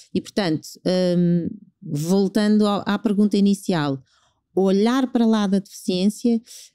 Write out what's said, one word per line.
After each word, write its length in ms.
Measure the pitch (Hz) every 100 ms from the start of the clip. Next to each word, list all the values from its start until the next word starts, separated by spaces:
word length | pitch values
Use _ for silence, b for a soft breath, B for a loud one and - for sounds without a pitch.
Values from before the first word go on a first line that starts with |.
| B
E, 60 | -
portanto, 460 | - - 190 156 - - - 185 180 175
hum, 300 | 175 175 165 - - _
voltando 840 | - 143 160 190 196 202 208 214 208
ao, 160 | 202 -
à 120 | 202
pergunta 380 | 233 202 214 202
inicial, 680 | 202 196 - 175 147 135 - _ _ _ _
olhar 560 | - 190 190 220 262 254
para 140 | 247 226
lá 200 | 220 202
da 120 | 196
deficiência 840 | - - - 180 190 208 240 233 B B B